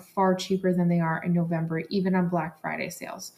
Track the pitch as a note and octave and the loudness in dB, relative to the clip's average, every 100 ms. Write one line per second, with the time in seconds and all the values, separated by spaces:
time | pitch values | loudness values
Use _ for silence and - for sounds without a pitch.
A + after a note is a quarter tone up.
0 | - - F#3+ F#3 - F#3+ F#3 F3+ F3 F3 | -4 2 2 2 0 0 2 2 4 2
1 | E3 D#3+ - F3 E3+ E3 D#3+ D#3+ D#3+ G3+ | 2 0 0 0 2 0 -2 -4 -2 -2
2 | F#3 F#3 F3 F3 D#3+ - D#3+ D#3 F3 - | 2 2 2 0 -4 -6 -6 -6 -6 -8
3 | - G3 - | -12 -12 -14